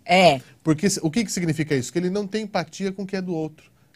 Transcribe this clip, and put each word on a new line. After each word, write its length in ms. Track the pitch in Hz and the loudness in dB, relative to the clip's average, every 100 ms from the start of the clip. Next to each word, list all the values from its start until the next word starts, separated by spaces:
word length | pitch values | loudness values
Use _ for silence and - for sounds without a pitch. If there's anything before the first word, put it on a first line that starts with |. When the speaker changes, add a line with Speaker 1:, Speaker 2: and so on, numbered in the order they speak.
Speaker 1:
É. 380 | - 180 180 135 - - | 2 6 6 6 -2 -6
Speaker 2:
Porque 280 | - 156 202 | 0 2 2
se-, 100 | 202 | 0
o 80 | 160 | -2
que 140 | 151 | -2
que 80 | 220 | -2
significa 420 | - 175 156 151 | -2 -2 -2 0
isso? 200 | 139 120 | -2 -2
Que 60 | 175 | -4
ele 100 | 180 | -2
não 180 | 196 196 | -2 -4
tem 160 | 220 | -6
empatia 480 | 214 190 160 - 190 | -4 -6 -6 -6 -6
com 120 | 190 | -6
o 40 | 190 | -6
que 80 | 190 | -6
é 60 | |
do 120 | 185 | -4
outro. 380 | 165 156 156 _ _ _ | -4 -6 -10 _ _ _